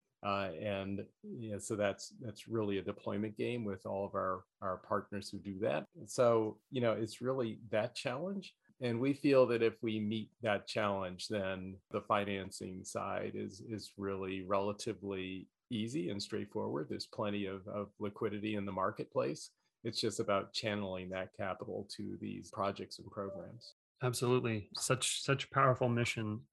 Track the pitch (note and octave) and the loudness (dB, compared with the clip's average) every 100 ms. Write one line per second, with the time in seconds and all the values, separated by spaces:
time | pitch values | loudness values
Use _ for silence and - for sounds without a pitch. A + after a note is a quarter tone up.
0 | _ _ G2+ G2 F#2+ D#2+ G#2+ G2 G2 G2 | _ _ -2 0 -2 -2 -2 -2 -2 -4
1 | - _ G#3 D#3 A2 G2+ - G#2+ G2+ G2 | -6 _ -12 -8 -6 -6 -2 2 2 2
2 | - - B2 G#2+ - A2+ G#2 G2 F#2 G2+ | -6 -10 -10 -10 -4 0 2 0 -2 -4
3 | - G#2 G#2+ G#2+ A#2 A#2+ G#2 F#2+ A2 G2 | -2 -2 -2 -2 -2 -2 -2 -4 -4 -2
4 | G2 F#2+ F#2+ F#2 - - G2 F2+ - G#2 | -2 0 0 -2 -6 -6 -4 -4 0 -2
5 | G2 G2+ - G2 G2+ F#2+ A2+ D3+ G3+ E3+ | 0 -6 -6 -8 -6 -2 0 0 -2 -12
6 | A2 - A#2+ A2+ A2 - - C3 A#2 G#2+ | -4 4 6 6 4 -4 -6 0 2 2
7 | A2 - B2 C3 A#2 G#2+ A2 G#2+ A#2+ - | 0 -2 -2 0 0 -4 -2 0 2 0
8 | C3+ B2+ F3+ G3 F3 - _ - B2 A#2 | -4 -2 -2 -4 -8 -16 _ -4 0 2
9 | C3+ C#3 D3 C3+ B2 A#2 A2+ G#2+ A2+ G#2+ | 2 4 8 10 10 8 4 4 0 2
10 | G#2 A2 G#2+ _ A2 G2+ - A2+ G#2 G2 | 2 0 -2 _ 2 2 0 0 2 2
11 | F#2 F2+ - G#2+ F#2+ F#2+ F#2 F#2+ - G#2 | -2 -6 -2 0 0 -2 -6 -10 -4 -4
12 | - G#2 G2+ G2 F#2+ - G2 F#2 G2 G#2+ | 2 2 2 0 -2 -6 -8 -8 -6 -4
13 | G2 G2 G2+ G#2 G2+ F#2+ A#2 G#2+ - - | -2 -2 -4 -4 -6 -8 -8 -8 -8 -6
14 | G2 G2 F#2+ F#2+ F#2 G2 G2+ G2+ - F#2 | -4 -2 -2 -4 0 2 2 -2 -4 -4
15 | G2 F#2+ F#2 F#2+ - _ - A#2 A2 D3 | -4 -4 -4 -6 -10 _ -6 -2 -2 -2
16 | F3 G2+ - G#2 G2+ G#2+ G#2 C3+ D3 G2 | -2 -2 -4 -4 -4 -4 -2 -2 -2 -6
17 | - - G#2+ G2+ G2 G2 F#2+ G2+ G2+ - | -6 -4 -2 0 -2 -6 -6 -6 -6 -4
18 | G#2 - A2 G#2 G#2+ G#2 G2 F#2+ F#2+ - | -6 -2 -2 0 -2 -2 -2 0 0 0
19 | D3 C#3 C3 D3+ - _ _ _ A2+ - | -4 0 0 -2 -8 _ _ _ -6 0
20 | A#2 G2+ A2 G2 - - A2 G#2 G2 F#2 | 0 0 2 2 0 -2 0 0 0 -4
21 | F#2 F#2 F#2 - G2 F#2 G#2 G#2 G#2 - | -4 -4 -4 -4 -4 -4 -4 -6 -6 -8
22 | G2+ G2 G#2 G2 F#2+ - G2 G2 F#2+ - | -8 -6 -6 -8 -8 -2 -2 -2 -6 -12
23 | - - G2 F#2+ F2 A#2 - - _ - | -12 -6 -6 -6 -10 -14 -18 -20 _ -4
24 | B2+ A#2 B2 B2+ B2 A2 G2+ - - B2+ | -2 2 4 4 4 -2 -4 -2 2 2
25 | - - - C#3 - C#3 C#3 B2 B2+ A#2 | 2 0 2 0 2 4 6 6 4 4
26 | A#2 - A2 G#2+ - | 2 0 -2 -4 -4